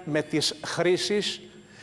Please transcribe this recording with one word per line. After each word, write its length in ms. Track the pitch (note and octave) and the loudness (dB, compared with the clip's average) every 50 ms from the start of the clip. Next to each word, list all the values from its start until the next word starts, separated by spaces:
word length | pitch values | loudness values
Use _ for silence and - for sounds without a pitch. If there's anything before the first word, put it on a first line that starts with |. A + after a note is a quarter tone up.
| - | -4
με 160 | D#3+ D3 D3+ | 0 0 0
τις 340 | D3 - - D3+ C#3 - - - - | 0 2 0 0 0 0 -2 -4 -8
χρήσεις, 760 | - - - E3+ F3+ F#3 E3 - - G#3 G#3 F#3 - - - - - - - - - - - | -6 -2 2 4 4 4 4 2 0 0 0 0 -2 -4 -6 -12 -18 -20 -20 -20 -20 -20 -20